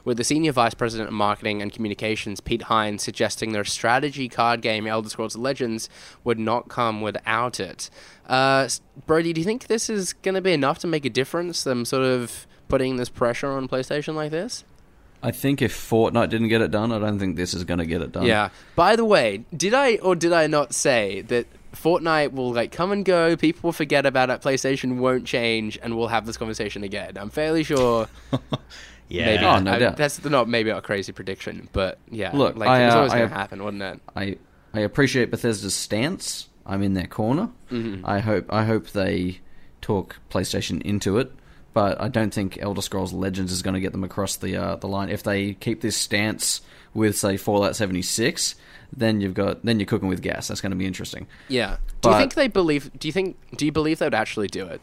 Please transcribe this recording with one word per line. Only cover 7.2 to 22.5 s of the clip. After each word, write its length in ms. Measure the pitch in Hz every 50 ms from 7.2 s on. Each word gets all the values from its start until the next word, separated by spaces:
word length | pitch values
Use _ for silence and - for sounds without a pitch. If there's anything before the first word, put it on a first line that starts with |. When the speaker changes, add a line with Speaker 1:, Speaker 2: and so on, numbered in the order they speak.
| - 110 110 113 123 123 - -
Speaker 1:
it. 300 | 95 85 - - - - - - - - - - -
Uh, 360 | - 131 131 135 135 135 135 135
s-, 160 | 117 - - - - - 139 -
Brody, 260 | - 156 165 165 170 165
do 80 | 160
you 40 | 160
think 220 | 208 226 254 -
this 220 | - 220 226 - -
is 240 | 220 202 185 - -
gonna 280 | _ - 190 190 190
be 120 | 180 190 170
enough 260 | 147 135 139 - -
to 80 | -
make 180 | 170 156 151 135
a 40 | 123
difference, 540 | 107 123 135 - - 170 175 175 165 - -
them 220 | 139 127 120 117
sort 200 | - 139 131 131
of 400 | 131 127 123 117 - - - - - - - -
putting 300 | - 139 135 131 131 131
this 120 | 123 123 -
pressure 400 | - - 127 117 120 - 143 139
on 160 | 139 135 131
PlayStation 460 | 127 135 131 127 - 143 151 143 160 156
like 180 | 156 151 151
this? 320 | 156 165 208 247 - - - - - - - - - - - - - -
Speaker 2:
I 100 | - 120
think 300 | - - - 135 143 135
if 120 | 131 - -
Fortnite 540 | - - - 117 113 113 - - 117 104 80
didn't 180 | 113 113 117
get 140 | 110 113 113
it 100 | 110 76
done, 220 | 107 104 110 120 113
I 60 | 104
don't 200 | 104 107 104 98
think 160 | 98 92 82
this 180 | 85 90 90 -
is 120 | 85 90
gonna 200 | - 87 87 82
get 160 | 80 85 85
it 120 | 76 - -
done. 120 | 90 95
Speaker 1:
Yeah. 240 | 117 110 104 104 95 - - - - -
By 180 | 165 170 196 233
the 80 | 226 226
way, 400 | 214 196 156 123 107 98 107 - - 170
did 200 | 139 175 202 240
I 240 | 269 277 247 220
or 180 | - - 185 180
did 160 | 160 170 170
I 160 | 175 165 156
not 260 | 151 151 147 143 - -
say 480 | - - 147 127 113 104 98 101 98 90
that 220 | 113 123 120 120 - - - - - -
Fortnite 580 | - - 160 180 143 160 165 151 151 147 127
will, 220 | 135 135 127 123